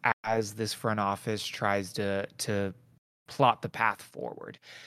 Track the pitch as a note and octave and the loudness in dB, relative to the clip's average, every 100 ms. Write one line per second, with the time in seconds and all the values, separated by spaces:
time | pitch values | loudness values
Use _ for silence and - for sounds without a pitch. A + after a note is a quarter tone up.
0 | B2 - A2 A2+ G#2 G#2+ A2 - A2+ G#2+ | 0 0 0 0 0 -2 -4 -2 0 2
1 | G2 G2 - G#2 - - G#2+ G2+ F#2 - | 0 0 -2 -4 -4 -2 2 2 0 -2
2 | G2 G2 G2+ - - G2+ G2 - _ _ | -2 0 -4 -6 -2 0 0 -4 _ _
3 | _ _ - - B2+ A2 - - A2+ G2+ | _ _ -6 4 6 6 0 2 2 0
4 | - - - - - - - - | -6 -10 -8 -10 -14 -16 -18 -20